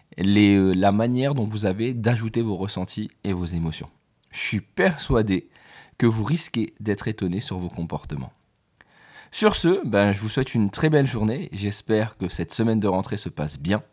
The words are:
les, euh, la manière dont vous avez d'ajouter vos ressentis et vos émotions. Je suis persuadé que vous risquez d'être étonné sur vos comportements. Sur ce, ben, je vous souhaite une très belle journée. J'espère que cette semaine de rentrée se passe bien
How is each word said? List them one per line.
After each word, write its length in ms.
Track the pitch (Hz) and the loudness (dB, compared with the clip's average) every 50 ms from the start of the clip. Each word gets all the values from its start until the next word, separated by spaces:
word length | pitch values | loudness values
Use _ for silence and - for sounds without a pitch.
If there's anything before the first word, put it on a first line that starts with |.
| _ _ - | _ _ -8
les, 380 | - 90 98 101 104 104 101 101 | -2 0 4 6 6 8 8 8
euh, 180 | 98 95 95 92 | 6 6 6 4
la 180 | 92 98 101 | 4 4 4
manière 420 | 101 104 113 120 123 127 131 139 143 | 4 4 2 2 0 0 0 0 0
dont 120 | 131 104 | 0 -2
vous 200 | 107 107 104 107 | -2 -4 -2 -2
avez 260 | 98 92 107 113 127 | -2 -2 -2 -2 -4
d'ajouter 480 | 127 117 104 117 123 110 113 113 107 117 | -4 -2 0 0 0 0 -2 -2 -2 -2
vos 160 | 117 110 98 | -2 -2 -2
ressentis 540 | 87 95 98 - 95 92 - - 107 107 - - _ - | -4 -4 -6 -4 -6 -8 -6 -8 -8 -10 -10 -12 _ -6
et 80 | 101 | -4
vos 140 | 92 87 90 | -4 -4 -4
émotions. 440 | 80 82 82 82 80 78 - - - _ _ _ _ _ _ _ _ | -4 -4 -2 -2 -4 -4 -6 -12 -16 _ _ _ _ _ _ _ _
Je 80 | - - | -12 -8
suis 220 | - - - 101 | -6 -4 -4 -4
persuadé 880 | - _ _ - 190 190 160 - - - 139 113 107 101 95 90 - _ _ _ - - - - - _ _ - | -6 _ _ 0 2 2 0 -2 -2 0 2 2 2 2 0 0 -2 _ _ _ -20 -20 -20 -20 -20 _ _ 2
que 80 | 120 | 2
vous 160 | 117 110 110 | 2 2 2
risquez 520 | 101 113 160 165 - - - 117 104 - - - | 0 -2 -2 -2 -4 -4 -4 -4 -4 -4 -8 -8
d'être 300 | 107 107 101 - - 113 | -4 -4 -4 -2 -2 -6
étonné 320 | 104 - 101 90 87 104 | -4 -2 -4 -2 -2 -4
sur 180 | - - 98 90 | -4 -6 -6 -6
vos 80 | 90 | -6
comportements. 680 | 87 - - 85 80 78 76 - - 76 67 64 - - _ _ _ _ _ _ _ _ _ _ _ _ _ _ - - - - _ | -8 -6 -6 -6 -6 -6 -8 -8 -8 -10 -10 -10 -12 -16 _ _ _ _ _ _ _ _ _ _ _ _ _ _ -20 -20 -20 -20 _
Sur 240 | - - 214 214 - | -4 2 2 2 2
ce, 280 | - - 170 185 277 349 | 4 4 4 2 2 0
ben, 280 | 123 104 101 101 101 | 2 4 4 4 4
je 80 | 98 98 | 4 0
vous 80 | 107 107 | -2 -4
souhaite 260 | - 139 135 - - | -2 -2 -2 0 0
une 160 | 117 104 101 | 0 0 0
très 180 | - - - 156 | 0 0 0 2
belle 200 | 151 143 135 127 | 4 4 2 2
journée. 400 | 123 110 107 107 120 160 175 - | 0 -2 -2 -2 -2 -4 -8 -10
J'espère 640 | - 98 101 101 101 - - - 110 107 107 110 - | -8 -6 -4 -4 -6 -6 -2 0 0 0 0 -2 -4
que 120 | - 95 87 | -6 -6 -6
cette 240 | - - 85 - | -4 -6 -6 -6
semaine 260 | - - 113 113 113 107 | -2 -2 0 0 2 2
de 80 | 101 | 2
rentrée 300 | 101 92 92 92 - 104 | 2 0 0 -2 -4 -6
se 120 | 98 - 87 | -8 -8 -10
passe 300 | - - 76 76 73 67 | -8 -6 -8 -8 -8 -6
bien 240 | 71 87 - - - _ | -2 -2 -2 -2 -2 _